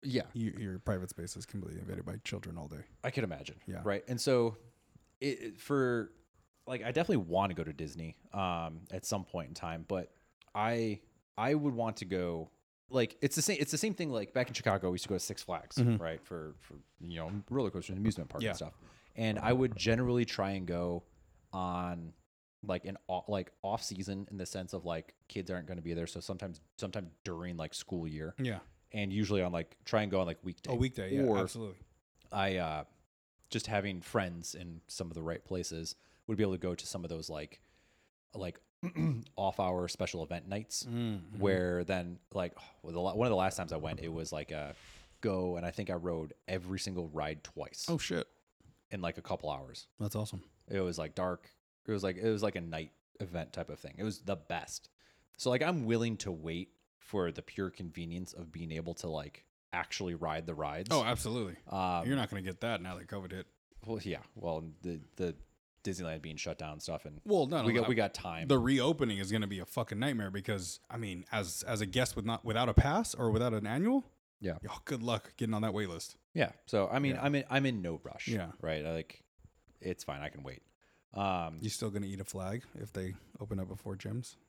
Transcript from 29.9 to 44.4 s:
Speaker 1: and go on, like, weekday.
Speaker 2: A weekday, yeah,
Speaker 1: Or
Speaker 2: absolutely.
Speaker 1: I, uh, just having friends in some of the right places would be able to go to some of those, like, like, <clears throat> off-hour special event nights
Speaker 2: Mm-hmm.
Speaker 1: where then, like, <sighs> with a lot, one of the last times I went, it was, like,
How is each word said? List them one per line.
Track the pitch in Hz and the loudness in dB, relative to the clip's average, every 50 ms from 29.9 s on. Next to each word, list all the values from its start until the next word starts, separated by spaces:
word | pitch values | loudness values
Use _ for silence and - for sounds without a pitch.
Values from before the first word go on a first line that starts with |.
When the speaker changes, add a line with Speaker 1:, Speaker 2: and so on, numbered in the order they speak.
| - 110 | 2 2
Speaker 1:
and | 107 101 | 4 4
go | 90 95 | 2 2
on, | 92 87 | 2 2
like, | 80 - - | 0 -4 -6
weekday. | 92 85 - _ - | -8 -8 -8 _ -2
Speaker 2:
A | 131 | 2
weekday, | 120 123 131 123 - 101 92 135 | 2 2 2 2 -2 -2 0 2
yeah, | 139 139 | 4 6
Speaker 1:
Or | 123 107 98 | 6 6 4
Speaker 2:
absolutely. | 95 90 - 120 113 104 92 87 - _ _ _ _ _ _ _ _ - | 4 0 -2 -6 -8 -8 -10 -12 -18 _ _ _ _ _ _ _ _ -6
Speaker 1:
I, | - 104 98 98 95 92 | 0 2 2 4 4 2
uh, | 87 80 78 76 76 - _ _ _ _ _ _ _ _ _ _ _ _ | 2 0 0 -2 -4 -6 _ _ _ _ _ _ _ _ _ _ _ _
just | - 113 - - | -4 -4 -2 2
having | 110 101 95 101 95 90 | 2 2 2 2 -4 -6
friends | 82 - - 117 98 90 87 85 82 - - | -8 0 2 2 2 2 -2 -6 -8 -8 -8
in | 76 90 87 85 82 - _ | -8 -8 -10 -10 -12 -12 _
some | - - 92 87 | -6 -6 -6 -4
of | 80 | -4
the | 82 80 | -4 -2
right | 80 85 - - | -2 -4 -4 -4
places | - 95 92 87 - 82 82 82 82 - _ _ _ _ _ _ - | -4 -2 -2 -2 -2 -4 -6 -6 -6 -8 _ _ _ _ _ _ -4
would | 110 95 | 2 4
be | 107 | 4
able | 98 92 | 4 4
to | 90 | 0
go | 82 92 87 | 0 -2 -2
to | 82 - - | -2 -4 -6
some | - 98 87 | -6 -6 -4
of | 82 | -4
those, | 82 82 80 - | -4 -4 -4 -6
like, | 80 76 76 78 - - _ _ _ _ _ _ _ _ _ _ _ _ _ _ _ | -6 -6 -6 -8 -12 -20 _ _ _ _ _ _ _ _ _ _ _ _ _ _ _
like, | - 95 90 85 - _ _ _ _ - | -6 -6 -6 -6 -8 _ _ _ _ -8
<clears throat> | 170 - 160 156 160 139 113 117 - _ | -6 0 2 2 2 2 2 -2 -8 _
off-hour | - 98 98 92 - 98 90 90 90 90 85 | 0 0 0 2 2 2 2 4 2 0 0
special | - - 95 87 - 90 80 | 0 -2 -2 -2 -2 -4 -4
event | 76 87 85 78 87 | -4 -4 -6 -6 -4
nights | 98 104 110 - - - - 127 | -4 -4 -4 -4 -6 -6 -4 -2
Speaker 2:
Mm-hmm. | 117 117 120 113 107 98 85 90 104 104 | -2 -2 0 0 -2 -4 -6 -8 -4 2
Speaker 1:
where | 98 101 95 92 90 90 87 87 87 | 4 6 6 6 4 4 2 2 2
then, | 80 95 92 87 87 87 90 _ _ - | 2 0 0 0 -2 -6 -10 _ _ -2
like, | 101 90 87 - - - - | -2 -2 -2 -4 -10 -18 -20
<sighs> | - - _ | -20 -16 _
with | - 85 | -6 -2
a | 87 | 0
lot, | 87 95 - 107 | 0 2 4 4
one | 117 123 | 4 4
of | |
the | 110 | 6
last | 92 92 95 92 - | 6 4 4 2 0
times | 92 80 80 | -4 -2 -2
I | 78 | -2
went, | 76 80 78 - | -2 -2 -4 -2
it | - 82 | -4 -4
was, | 82 82 80 78 | -4 -4 -4 -4
like, | - 76 | -4 -6